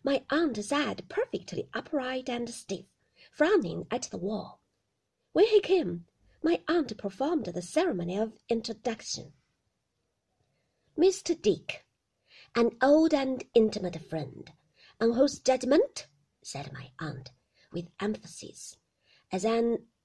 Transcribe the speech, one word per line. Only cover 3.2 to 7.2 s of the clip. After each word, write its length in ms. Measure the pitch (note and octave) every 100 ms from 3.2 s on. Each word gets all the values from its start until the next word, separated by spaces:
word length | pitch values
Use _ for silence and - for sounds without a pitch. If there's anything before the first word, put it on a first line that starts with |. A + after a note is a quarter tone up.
| -
frowning 540 | - D#4 G4+ F3 E3 F3
at 120 | B3+
the 140 | - F#3+
wall. 440 | F3+ G#3 - - _ _ _ _ _ _ _
When 140 | - A4
he 160 | G#4+
came, 440 | - F#4 G3+ F3 - _ _ _
my 220 | D#4+ E4+ -
aunt 300 | E4+ B3 G#3+
performed 480 | G3 -